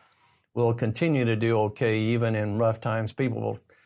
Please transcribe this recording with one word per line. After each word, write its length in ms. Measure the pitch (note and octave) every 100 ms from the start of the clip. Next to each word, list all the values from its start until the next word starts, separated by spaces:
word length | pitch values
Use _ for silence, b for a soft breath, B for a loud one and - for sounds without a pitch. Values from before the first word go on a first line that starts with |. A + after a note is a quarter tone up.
| b b b b b
will 200 | A#2 A#2
continue 500 | A#2 A2+ A2 E3+ C#3+
to 120 | A#2+ A2
do 200 | A#2 A2+
okay, 400 | G#2+ - A#2 A2
even 340 | A2 A#2+ A2+
in 240 | A2 G#2+ G#2
rough 220 | A2+ A2
times. 320 | A#2 A2 A2
People 280 | - C3 A2+
will 200 | A2 A2 - b